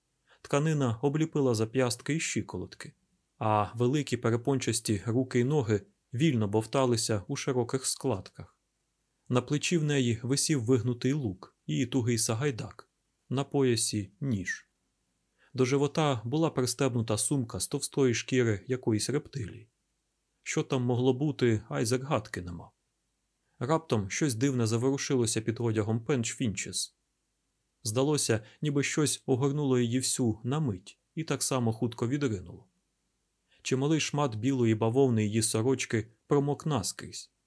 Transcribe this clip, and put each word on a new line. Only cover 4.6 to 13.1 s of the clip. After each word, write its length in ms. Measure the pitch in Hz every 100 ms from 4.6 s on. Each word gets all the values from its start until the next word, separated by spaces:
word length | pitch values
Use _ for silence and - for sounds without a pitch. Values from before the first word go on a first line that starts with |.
| 117 113 - 104 120
руки 340 | 117 123 123
й 40 |
ноги 380 | 123 151 113 101 - _ _
вільно 340 | 120 165 123 104
бовталися 760 | 107 110 143 131 113 - 107 -
у 80 | 143
широких 500 | - 127 113 131 -
складках. 720 | - 135 98 - - - _ _ _ _ _ _ _ -
На 100 | 127
плечі 360 | 120 147 - 175
в 60 |
неї 360 | 151 143 123 113
висів 400 | 117 139 - 151
вигнутий 500 | 113 131 120 117 127
лук 420 | 147 120 92 - _ -
і 200 | 151 120
тугий 320 | 139 113 113
сагайдак, 720 | - 110 147 110 107 - - _ _